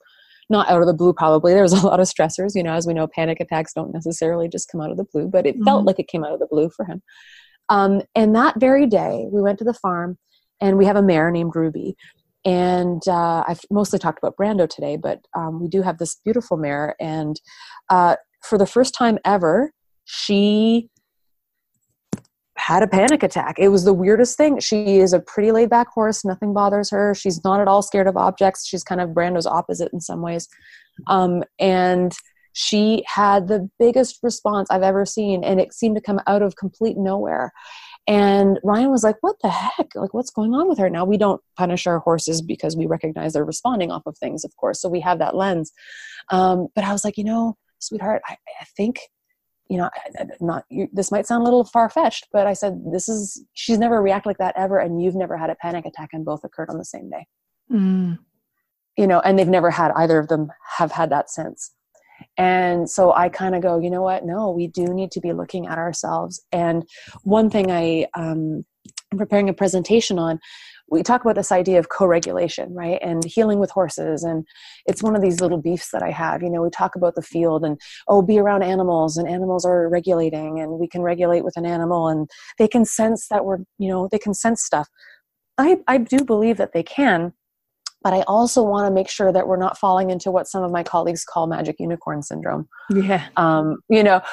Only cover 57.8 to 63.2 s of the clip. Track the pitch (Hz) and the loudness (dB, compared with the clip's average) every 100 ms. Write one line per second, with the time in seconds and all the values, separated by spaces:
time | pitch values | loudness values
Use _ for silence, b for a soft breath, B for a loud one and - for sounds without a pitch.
57.8 | 190 185 180 170 _ _ _ _ _ _ | 2 0 -2 -6 _ _ _ _ _ _
58.8 | _ - 202 175 190 196 180 185 170 165 | _ -2 2 4 4 2 4 4 2 2
59.8 | 160 156 165 160 151 156 151 - - - | 0 2 2 2 2 -2 -4 -10 -10 -4
60.8 | 160 156 165 143 - - 160 - - _ | -2 -2 -2 -2 -4 -8 -12 -12 -20 _
61.8 | _ _ b b b - 185 185 180 175 | _ _ b b b -2 2 2 2 0
62.8 | 165 - 185 - | -2 2 4 4